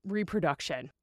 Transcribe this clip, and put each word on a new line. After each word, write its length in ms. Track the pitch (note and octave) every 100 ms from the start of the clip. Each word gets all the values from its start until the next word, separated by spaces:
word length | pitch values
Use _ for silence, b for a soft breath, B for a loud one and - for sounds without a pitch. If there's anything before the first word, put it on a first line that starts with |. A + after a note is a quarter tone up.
reproduction. 880 | G3 G#3 G#3 G#3+ E3 C#3 - B2+ B2+ -